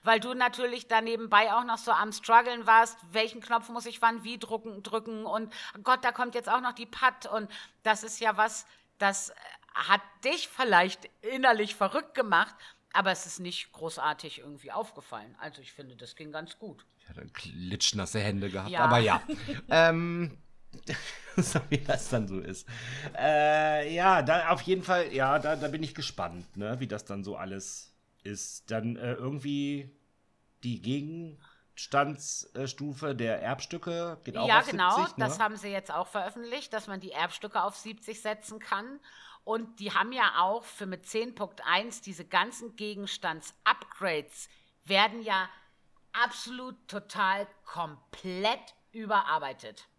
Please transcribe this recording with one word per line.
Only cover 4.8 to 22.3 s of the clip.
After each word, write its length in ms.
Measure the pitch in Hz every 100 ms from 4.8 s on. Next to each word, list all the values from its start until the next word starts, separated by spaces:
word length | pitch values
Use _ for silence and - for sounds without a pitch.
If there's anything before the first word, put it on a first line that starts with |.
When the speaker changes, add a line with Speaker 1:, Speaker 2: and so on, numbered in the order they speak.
Speaker 1:
drücken 460 | 208 220 220 220 220
und 260 | 208 220 - - 202
Gott, 200 | 202 254
da 80 | 254
kommt 220 | 240 247
jetzt 160 | 240 240
auch 120 | 247
noch 100 | 247
die 140 | 240 226
Patt 400 | - 254 254 -
und 240 | 214 208 - - _
das 180 | 220 214
ist 180 | 220 -
ja 160 | 226 202
was, 300 | 220 220 - _ _ _
das 340 | 98 98 - - - - _ -
hat 260 | 143 196 - _ 262
dich 220 | 339 -
vielleicht 600 | - 254 180 185 - - _
innerlich 540 | 220 262 262 220 208 -
verrückt 400 | 196 302 311 -
gemacht, 400 | 220 175 214 - - _ _
aber 200 | 185 190
es 160 | 180 170
ist 120 | -
nicht 320 | 180 175 -
großartig 680 | - 160 156 143 147 160 135
irgendwie 320 | 131 143 139
aufgefallen. 640 | 131 226 - - 113 107 -
Also 220 | 151 139
ich 100 | 127
finde, 240 | - 135 120
das 200 | 120 -
ging 160 | 151
ganz 260 | 156 165 -
gut. 260 | 214 143 _ _
Speaker 2:
Ich 60 | -
hatte 180 | - -
klitschnasse 920 | - - 82 90 95 - 104 92 110
Hände 300 | 101 101 98
gehabt, 220 | 95 95
Speaker 1:
Ja. 80 | 175
Speaker 2:
aber 180 | - 120
ja. 240 | 110 - - 302 -
Speaker 1:
<laughs> 240 | 285 -
Speaker 2:
Ähm, 680 | 165 165 165 170 170 165 - - - - - -
<laughs> 100 | 123 - - - -
So 240 | - 160 -
wie 100 | 143
das 300 | - 135 -
dann 180 | 120
so 120 | 101